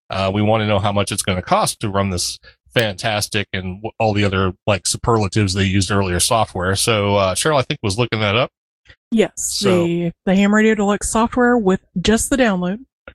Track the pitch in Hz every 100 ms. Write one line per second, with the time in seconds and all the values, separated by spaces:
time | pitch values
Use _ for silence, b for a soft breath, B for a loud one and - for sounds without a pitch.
0 | _ 95 95 104 104 110 107 101 104 101
1 | 95 104 - 90 - 196 202 - 110 98
2 | 98 87 - - b b _ 123 110 92
3 | 117 104 - 107 95 98 92 95 110 -
4 | 113 104 101 95 95 - - 98 - -
5 | - 113 98 110 101 95 95 98 90 101
6 | 95 90 - 117 107 92 90 98 - 110
7 | 101 101 95 92 156 147 - 147 104 101
8 | 120 110 107 107 151 _ _ _ b b
9 | _ 226 185 - - - 202 180 170 170
10 | 170 - - 190 202 214 220 220 202 202
11 | - 226 226 254 240 247 190 190 - 185
12 | 170 226 - 277 233 185 180 214 269 _
13 | -